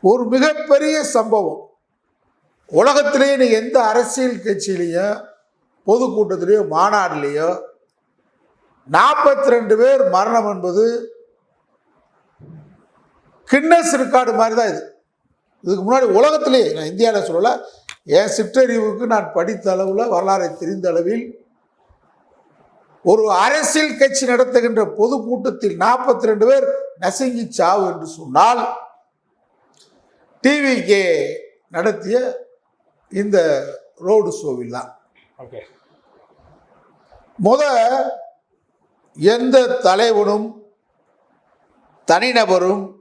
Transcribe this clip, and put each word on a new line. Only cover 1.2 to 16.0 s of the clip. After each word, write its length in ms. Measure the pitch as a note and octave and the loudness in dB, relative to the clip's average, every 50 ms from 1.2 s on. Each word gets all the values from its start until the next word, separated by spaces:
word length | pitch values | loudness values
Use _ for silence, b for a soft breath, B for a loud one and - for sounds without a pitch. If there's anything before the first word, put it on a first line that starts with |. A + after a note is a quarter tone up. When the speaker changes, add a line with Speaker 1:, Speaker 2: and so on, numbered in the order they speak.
| A3 A3+ A3 G#3+ G3 D#3+ A#2 - - - _ _ _ _ _ _ _ _ _ _ _ _ _ _ _ _ _ _ _ _ - D#3 | 0 2 0 0 0 -2 -6 -8 -14 -20 _ _ _ _ _ _ _ _ _ _ _ _ _ _ _ _ _ _ _ _ 0 2
Speaker 1:
உலகத்திலேயே 560 | G#3 C4+ D4 D4 C#4+ C#4+ C#4+ C4+ C4+ C#4 C#4 C4 | 4 4 4 2 2 2 2 2 2 2 4 2
நீ 40 | C4 A#3+ A3 A3 | 2 2 2 0
எந்த 180 | A3 B3+ C4+ C4 A#3+ G#3+ | 0 0 0 2 2 2
அரசியல் 520 | A3 A#3+ A#3+ A#3 - C4 C4 B3+ A#3+ F#3+ F3 | 2 0 0 -2 -2 -4 -2 -2 -4 -4 -4
கட்சியிலேயோ 600 | A3 G3 G3 - G3+ F#3+ F3 F3 E3+ E3 F3 F#3+ G3+ A3+ A3 - - - _ _ _ _ _ _ _ _ _ _ - | -4 -4 -4 -4 -6 -4 -4 -4 -4 -2 -2 -2 -2 -4 -6 -10 -20 -20 _ _ _ _ _ _ _ _ _ _ 0
பொதுக்கூட்டத்திலேயோ 760 | G3+ B3 B3+ B3 - G#3+ G#3 F3 F#3+ E3+ E3+ F3 G#3 G#3+ G3+ - D#3 | 0 2 2 -2 0 -2 -2 -2 -2 -6 0 2 2 2 2 0 0
மாநாடுலேயோ 760 | D#3+ F3+ G3+ G#3 G#3 F#3+ F3 D#3+ D3+ C#3+ C#3+ C#3+ D3 D#3 E3+ F3+ F3 - - - _ _ _ _ _ _ _ _ _ _ _ _ _ _ _ _ _ _ _ _ _ _ C3 C#3+ | 0 0 2 2 2 0 0 -4 -4 -6 -4 -4 -2 -2 -2 -4 -4 -8 -16 -20 _ _ _ _ _ _ _ _ _ _ _ _ _ _ _ _ _ _ _ _ _ _ 0 2
நாற்பத்தி 520 | E3 A3 C4 D4+ - - C#4+ C#4 C4+ C#4 C#4 A#3+ | 4 4 4 4 4 2 2 2 2 2 2 2
ரெண்டு 200 | A#3+ A3+ G3+ A3 G#3+ | 2 2 2 2 4
பேர் 240 | A#3 C4 C#4 C4+ - F#3 F3+ | 4 4 4 4 4 2 2
மரணம் 340 | F3+ G3 A3 A#3 A#3 G#3 G#3 | 0 0 2 0 0 0 -2
என்பது 320 | G3+ F#3 F3+ F3+ F3 G3 A3 A#3 A#3 A#3 - - - - - _ _ _ _ _ _ _ _ _ _ _ _ _ _ _ _ _ _ _ _ _ _ _ - C#3+ E3 D#3 D3 - _ _ _ _ _ _ _ _ _ _ _ _ _ _ _ - | -4 -4 -4 -4 0 0 0 0 0 -4 -8 -12 -18 -20 -20 _ _ _ _ _ _ _ _ _ _ _ _ _ _ _ _ _ _ _ _ _ _ _ -20 -20 -20 -20 -20 -20 _ _ _ _ _ _ _ _ _ _ _ _ _ _ _ -2
கின்னஸ் 440 | - C#4 C#4+ D#4+ E4+ E4+ E4+ E4 E4 C4+ C4 | 0 0 2 4 4 4 4 2 0 0 -2
ரெக்கார்டு 340 | - A3+ B3 B3+ B3 A3 G#3 | 2 2 0 2 2 0 0
மாதிரி 140 | A3+ A3+ A3 A3+ | 0 0 2 0
தான் 120 | A#3 G#3 E3+ | 0 -2 -2
இது. 100 | - - - _ _ _ _ _ _ _ _ _ _ _ _ _ _ _ | -6 -10 -16 _ _ _ _ _ _ _ _ _ _ _ _ _ _ _
இதுக்கு 200 | F3 F#3+ F#3+ F#3 G3+ | -4 -4 -4 0 0
முன்னாடி 200 | B3 C4+ | 2 2